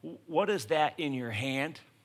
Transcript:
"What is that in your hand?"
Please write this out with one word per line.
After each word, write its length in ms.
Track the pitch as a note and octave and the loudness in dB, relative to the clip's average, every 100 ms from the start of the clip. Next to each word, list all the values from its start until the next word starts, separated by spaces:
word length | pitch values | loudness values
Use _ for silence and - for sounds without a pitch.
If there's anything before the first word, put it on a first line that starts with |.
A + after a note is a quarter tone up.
"What 480 | D#3+ E3+ - D#3+ G3+ | -10 -12 0 2 4
is 160 | G3 G#2+ | 0 2
that 340 | D#3 D3+ - | 4 4 2
in 140 | D3+ | -2
your 180 | C3 A#2+ | -2 -2
hand?" 480 | G#2+ C3+ C3+ D3+ E3 - _ | -2 -2 -2 -2 -6 -20 _